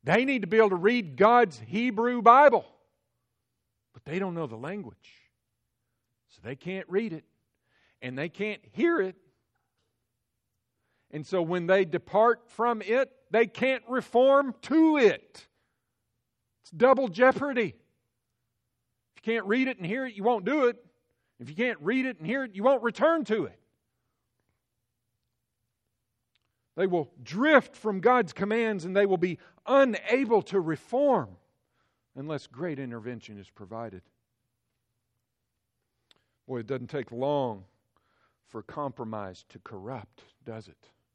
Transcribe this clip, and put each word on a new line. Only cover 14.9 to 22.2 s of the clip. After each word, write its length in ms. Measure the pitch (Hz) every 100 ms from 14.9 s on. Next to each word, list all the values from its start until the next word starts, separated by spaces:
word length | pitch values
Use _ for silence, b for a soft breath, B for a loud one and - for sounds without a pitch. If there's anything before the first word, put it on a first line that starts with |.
| 302
it. 500 | 220 135 _ - - _ _ _ _ _ _ _ _ _ _ _
It's 100 | _
double 360 | 160 247 262 254
jeopardy. 640 | 170 254 254 285 247 196
If 1500 | - _ _ _ _ _ _ _ _ _ _ _ _ _ _
you 160 | -
can't 120 | 226 196
read 220 | 240 262
it 100 | 247
and 80 | 170
hear 200 | 240 262
it, 80 |
you 100 | 202
won't 220 | 202 233 180
do 220 | 294 247
it. 160 | - _ _ _ _ _ _
If 100 | 120
you 60 | 156
can't 240 | 247 180
read 240 | 147 262 262
it 120 |
and 80 | 220